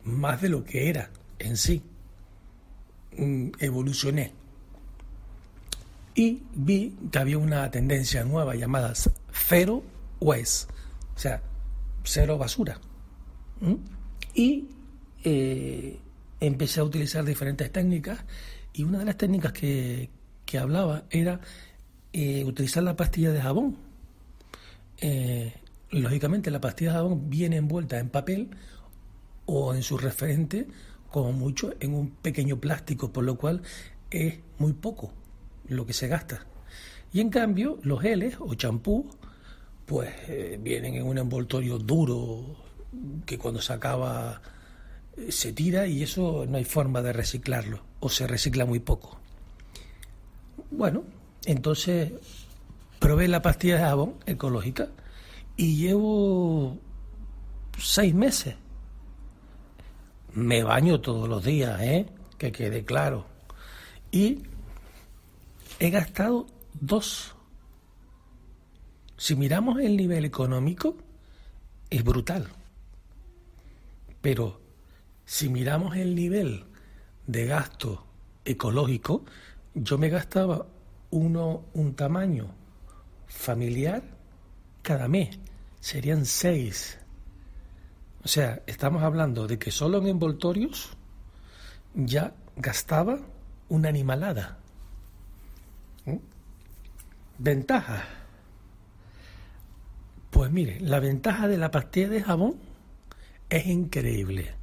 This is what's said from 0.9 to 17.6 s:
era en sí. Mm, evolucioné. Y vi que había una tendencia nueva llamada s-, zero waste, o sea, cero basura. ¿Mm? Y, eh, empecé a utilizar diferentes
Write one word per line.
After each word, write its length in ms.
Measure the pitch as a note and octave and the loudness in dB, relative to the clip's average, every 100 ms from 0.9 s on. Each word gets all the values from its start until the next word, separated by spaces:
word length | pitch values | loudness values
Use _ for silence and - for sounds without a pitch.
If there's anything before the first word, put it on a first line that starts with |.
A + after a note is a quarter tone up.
era 200 | D3 - - - - | 0 -6 -12 -18 -10
en 180 | A2 A#2 | -4 2
sí. 260 | - E3+ - - - - - - - - - - - - - - | 4 2 0 -20 -20 -20 -20 -20 -20 -20 -20 -20 -20 -20 -16 -2
Mm, 320 | C#3+ C3+ B2+ - | 0 0 -2 -2
evolucioné. 760 | C#3+ B2+ C3+ C3 C3+ D3 A#2 - - - - - - - - - - - - - - - - - - | -2 0 0 0 0 0 -2 -8 -20 -20 -20 -18 -18 -16 -16 -16 -16 -18 -20 -20 -12 -12 -12 -20 0
Y 280 | - A3+ B3 - | 4 4 4 -6
vi 420 | - C#3 G3 A3 - D#3 | -2 4 4 2 -6 -2
que 80 | C#3+ | 2
había 200 | C3+ D3+ | 2 2
una 320 | D#3 D3 C#3 | 2 2 0
tendencia 520 | B2 C3 C#3 C3 C3+ | 0 2 2 2 0
nueva 320 | B2 D#3 C#3+ | 2 0 0
llamada 380 | A#2+ A#2+ C3+ A#2+ | -2 0 0 0
s-, 180 | A2+ - - - | 2 2 2 -4
zero 500 | - - F3 F#3 B3 - - - - | -2 6 6 6 2 -4 -16 -14 0
waste, 500 | D3+ A#2+ A#2 - - - - - - - | 2 4 2 -2 -2 -10 -12 -12 -10 -4
o 20 | |
sea, 240 | C#3 A2 - - - - - - | -2 -2 -6 -6 -6 -4 -4 -4
cero 320 | - D3 D3 D3+ | 0 4 6 4
basura. 420 | B2 - G3 - - - - - - - - - | 0 0 -2 -2 -14 -18 -18 -16 -16 -16 -14 -2
¿Mm? 160 | F3 G#3+ - - - - - | 2 2 -2 -12 -12 -10 -2
Y, 340 | - A#3+ C#4+ - - - - - - | 4 6 4 -2 -14 -18 -20 -20 -2
eh, 760 | E3 C#3+ C3 C3 C3+ B2+ - - - - - - | 2 4 2 0 -4 -6 -8 -12 -16 -20 -20 0
empecé 420 | D3 C3+ D3 D#3+ | 0 2 2 2
a 40 | |
utilizar 400 | D3+ D#3 C#3+ D#3+ | 2 2 0 0
diferentes 480 | D3 C#3 C#3 C#3+ | 0 0 -2 -2